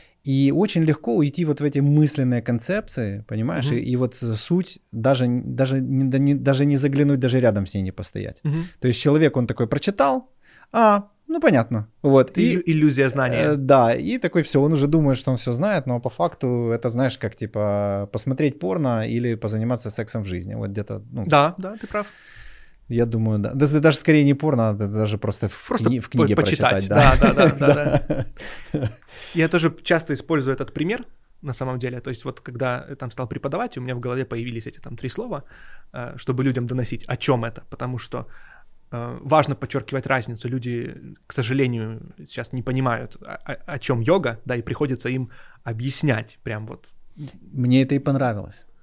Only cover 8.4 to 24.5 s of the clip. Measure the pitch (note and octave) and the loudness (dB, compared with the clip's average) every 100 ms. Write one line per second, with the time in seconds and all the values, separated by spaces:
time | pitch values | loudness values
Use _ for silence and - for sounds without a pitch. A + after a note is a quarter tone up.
8.4 | D3+ D#3+ F3 - B2+ A#2+ D3 D3+ D#3 C#3 | -4 -4 -6 -2 -2 2 4 4 4 2
9.4 | A#2+ - A#2 D3 - G3+ C#4 C4 - _ | -2 -2 -2 0 -2 2 2 2 -4 _
10.4 | _ - - A#3 A3 G3+ G3+ _ - D#4+ | _ -20 -4 4 6 4 0 _ -6 2
11.4 | D4+ C#3 A2 A2+ G#2 _ C#3+ C3+ B2+ - | 4 4 2 -2 -4 _ 4 6 6 2
12.4 | A#3 F3+ E3+ D#3 D3+ C3 C3 C3+ B2+ B2 | 2 2 2 4 4 4 2 2 0 2
13.4 | D3+ D3 C3+ C#3 A#2 A#2+ D#3 B3 E3+ F3 | 2 2 6 6 6 2 -2 -2 0 0
14.4 | C#3+ C#3 D3 D#3 C#3+ D#3+ C#3+ B2+ - B2 | 2 2 4 2 4 4 4 2 0 -2
15.4 | B2 A#2+ G3+ F3+ B2+ A#2+ A#2+ - E3+ - | -2 -2 0 0 -2 -4 -4 -2 -2 -2
16.4 | B2+ B2 A#2 A#2+ B2 A#2 C3 - G#2+ - | -2 0 0 0 -2 0 -2 -2 -8 -6
17.4 | G#2 G#2+ G#2 G2+ G2+ G2 G2+ - - C3 | -8 -2 0 0 0 -2 -4 -6 -4 0
18.4 | D3 - F3 F#3 C3+ A2+ A2+ A#2 B2 A2 | 0 0 -4 -2 0 -2 -2 -2 -2 -2
19.4 | G#2+ G#2+ A#2 A#2+ A2 A2+ A2 A2+ G2 F2+ | -4 -2 -2 -4 -6 -8 -8 -6 -6 -6
20.4 | F#2+ G#2+ G#2 G2+ G2+ G#2 A2 B2 - D3+ | -6 -8 -8 -8 -8 -10 -10 -8 2 4
21.4 | D3+ F3+ F#3 A3 - G#3 G3+ - - - | 4 -2 -12 -12 -8 -8 -8 -14 -20 -20
22.4 | - - - - - A#2 A#2 A2+ A2 G#2+ | -20 -20 -20 -20 -6 -2 0 0 0 0
23.4 | G#2+ C3+ C#3+ D3+ D#3 - - D3+ C#3+ C#3 | -2 0 2 4 4 4 4 6 6 4
24.4 | D#3 | 2